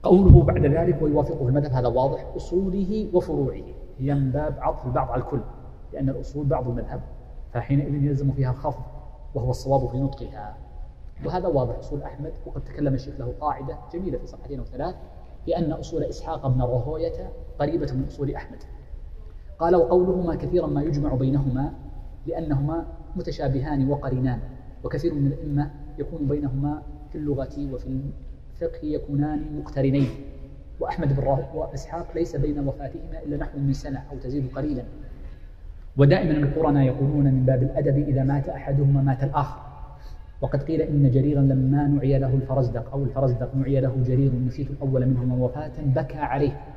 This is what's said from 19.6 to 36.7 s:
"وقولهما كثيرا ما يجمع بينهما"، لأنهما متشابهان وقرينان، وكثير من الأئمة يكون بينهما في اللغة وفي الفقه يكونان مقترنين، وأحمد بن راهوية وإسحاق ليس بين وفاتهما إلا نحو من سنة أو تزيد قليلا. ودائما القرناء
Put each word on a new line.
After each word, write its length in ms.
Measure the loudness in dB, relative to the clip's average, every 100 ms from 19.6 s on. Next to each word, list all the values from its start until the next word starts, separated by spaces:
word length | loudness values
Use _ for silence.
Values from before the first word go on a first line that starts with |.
| 4 6
"وقولهما 600 | 8 6 6 2 0 -2
كثيرا 320 | 0 2 2
ما 140 | 0
يجمع 340 | 0 0 0 2
بينهما"، 560 | 2 2 2 0 -2 -4 -12 -12 -12 -12 -6
لأنهما 580 | -6 0 0 0 -2 -6 -12 -10 -8
متشابهان 760 | -6 -4 -2 0 0 0 2
وقرينان، 500 | 0 0 0 0 -2 -6 -12 -16 -10
وكثير 300 | -6 -2 -2
من 140 | 0 0
الأئمة 440 | 0 -2 -2 -2 -6 -14 -8
يكون 280 | -8 -4 -2
بينهما 540 | 0 -2 -2 -2 -4 -8 -14 -12
في 60 | -6
اللغة 560 | -2 -2 -4 -6 -6
وفي 260 | -6 -4 -4 -6 -8 -12 -14 -16
الفقه 320 | -6 -6 -4 -4
يكونان 720 | -4 -2 0 0 0 -4 -8
مقترنين، 480 | -6 0 2 4 2 -2 -12 -12 -14 -14 -16 -8
وأحمد 360 | -6 -2 0 2
بن 80 |
راهوية 320 | 2 0 0 -6
وإسحاق 500 | -6 -8 -8 -8 -6 -2
ليس 200 | -2 0
بين 320 | 0 0 -2
وفاتهما 560 | -4 -8 -10 -10 -8 -6
إلا 120 | -4
نحو 220 | -4 -2
من 140 | 0
سنة 300 | 0 -4 -8 -8
أو 60 | -10
تزيد 300 | -6 -4 -4 -4
قليلا. 280 | -4 -4 -6 -12 -14 -12 -14 -14 -16 -16 -16 -14 -8 6
ودائما 340 | 8 8 4
القرناء 520 | 2 2 2 4